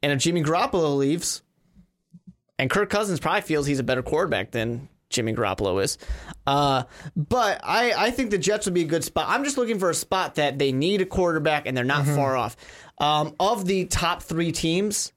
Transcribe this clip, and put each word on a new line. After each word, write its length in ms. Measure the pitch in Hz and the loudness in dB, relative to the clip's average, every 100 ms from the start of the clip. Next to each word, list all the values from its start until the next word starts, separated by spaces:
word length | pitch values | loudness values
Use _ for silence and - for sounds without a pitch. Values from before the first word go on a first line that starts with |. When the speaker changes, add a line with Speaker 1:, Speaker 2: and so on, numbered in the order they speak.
Speaker 1:
And 100 | 147 | 0
if 40 | 143 | 0
Jimmy 220 | 165 175 | 2 0
Garoppolo 560 | 147 165 269 196 160 143 | 2 2 2 2 2 2
leaves, 460 | 139 170 - - _ _ _ - - _ _ - - - _ _ | 2 0 -2 -6 _ _ _ -20 -20 _ _ -20 -20 -20 _ _
and 120 | 135 | -2
Kirk 200 | 185 202 | 0 0
Cousins 300 | 208 214 175 | 0 0 -2
probably 220 | 160 185 | 0 -2
feels 240 | - 156 143 | 0 -2 0
he's 120 | 139 | -2
a 40 | |
better 180 | 123 127 | 0 -2
quarterback 500 | 123 151 180 107 101 | 0 0 0 -2 -2
than 360 | 120 113 120 139 _ _ | -4 -2 -4 -10 _ _
Jimmy 240 | - 113 | -2 -2
Garoppolo 500 | 110 104 95 98 92 | 0 0 0 0 0
is. 140 | 101 - - - - - - | 0 -4 -8 -10 -10 -8 0
Uh, 360 | 139 143 135 123 - 156 - | 2 2 2 -2 -12 -10 -6
but 440 | 151 247 220 185 | -2 2 2 0
I, 300 | - 190 240 190 | 0 0 2 2
I 140 | 214 | 0
think 200 | 247 254 | 0 0
the 60 | 202 | 0
Jets 280 | 160 208 208 | 0 0 0
would 80 | |
be 80 | 180 | 0
a 40 | 156 | 0
good 160 | 165 | 0
spot. 220 | - - 156 | -2 -4 0
I'm 140 | 220 | 0
just 140 | 285 277 | 0 -2
looking 220 | 233 220 | -2 0
for 100 | 180 | 0
a 40 | |
spot 420 | 156 - 190 165 - | -2 0 0 0 0
that 220 | 147 139 | 0 2
they 140 | 139 | 0
need 300 | 131 156 202 | 2 2 0
a 40 | 185 | 0
quarterback 600 | 185 180 160 151 151 147 | 0 2 2 2 0 0
and 80 | 127 | -2
they're 80 | |
not 200 | 123 147 143 | 0 2 2
Speaker 2:
Mm-hmm. 100 | 143 | 2
Speaker 1:
far 200 | 139 131 | 2 0
off. 200 | 110 - - - - - | -2 -6 -20 -20 -20 -2
Um, 380 | 143 151 151 147 | 0 2 0 0
of 260 | 185 226 185 | 0 2 0
the 200 | 190 180 | 0 0
top 380 | - 170 175 | 0 0 -2
three 280 | - 165 170 | -4 -2 0
teams 600 | 151 165 170 208 202 - | 0 0 2 0 -2 -6